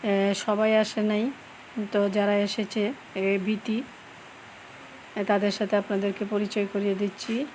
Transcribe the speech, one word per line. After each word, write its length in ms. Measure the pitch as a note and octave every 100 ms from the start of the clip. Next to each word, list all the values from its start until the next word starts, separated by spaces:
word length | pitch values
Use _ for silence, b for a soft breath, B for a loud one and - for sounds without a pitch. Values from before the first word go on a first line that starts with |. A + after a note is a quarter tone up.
| A3
এ, 20 | G3 G3 G3 -
সবাই 260 | G#3 A3 A3
আসে 260 | G#3+ -
নাই, 220 | G#3+ G#3 A#3+ C4+ - - - - G#3
তো 80 | G3+ G3+
যারা 260 | G3+ G3+ G3+ G3+
এসেছে, 360 | - G3 A3 G3+ C#4 - F#3+
এ, 240 | G3 G3 F#3+
ভীতি, 320 | G#3+ - A3 C4+ - - - - - - - - - - - - A3+
এ, 60 |
তাদের 280 | G3+ G3+ G3+
সাথে 240 | - G#3 G#3
আপনাদেরকে 460 | G3+ G3 G3+ F#3+ G3+
পরিচয় 420 | G#3 G#3 G#3+ G3
করিয়ে 220 | G3+ G3+ F#3+
দিচ্ছি। 500 | G#3 F#3+ - A3+ C#4+